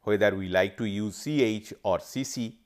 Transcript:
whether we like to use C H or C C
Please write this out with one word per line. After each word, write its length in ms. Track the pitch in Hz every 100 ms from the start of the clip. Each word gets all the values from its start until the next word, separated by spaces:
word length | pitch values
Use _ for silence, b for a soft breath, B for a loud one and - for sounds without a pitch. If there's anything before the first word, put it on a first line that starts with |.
whether 300 | - 104 104
we 140 | 98 95
like 300 | 92 101 -
to 80 | 113
use 300 | 101 107 92
C 260 | 147 151
H 320 | 113 107 - -
or 180 | 104 87
C 240 | - 131
C 340 | 131 123 113 -